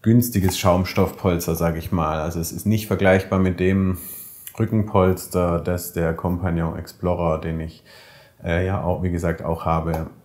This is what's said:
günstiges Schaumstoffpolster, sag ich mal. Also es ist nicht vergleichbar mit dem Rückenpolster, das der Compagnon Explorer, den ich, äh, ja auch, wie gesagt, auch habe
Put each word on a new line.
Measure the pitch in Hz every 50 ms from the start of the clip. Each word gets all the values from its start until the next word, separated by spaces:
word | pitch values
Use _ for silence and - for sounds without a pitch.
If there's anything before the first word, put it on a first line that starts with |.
günstiges | - 110 117 120 117 - - 101 90 95 - -
Schaumstoffpolster, | - 95 87 92 92 - - - 95 85 - - - 95 87 85 - - 85
sag | 82 85 85 82
ich | 82 82 -
mal. | - 87 80 78 78 78
Also | 78 82 85 85
es | 82 -
ist | - 92 -
nicht | 101 110 104 107
vergleichbar | - 101 87 98 95 92 95 95 - 98 95
mit | 95 92 90 87
dem | 90 95 95 98 95 92 90 87 - - - - - - - - - - -
Rückenpolster, | - 113 101 107 110 104 104 - 98 92 95 92 92 - - - 92 87 87 85 85
das | 85 90 90 87 - - -
der | - 85 80 80
Compagnon | - - 90 90 85 90 90 85 82 82 80 73
Explorer, | 73 76 - - _ - 90 90 85 85 82 78 78
den | - 82 80 80
ich, | 80 80 - - _ - - - - - - - - _ _ _ -
äh, | 87 82 87 92
ja | 92 98 - 71
auch, | 87 90 - 90
wie | 92
gesagt, | 85 85 82 85 82 - -
auch | 80 82 80 -
habe | 85 80 82 80 82 82 80 80 - - -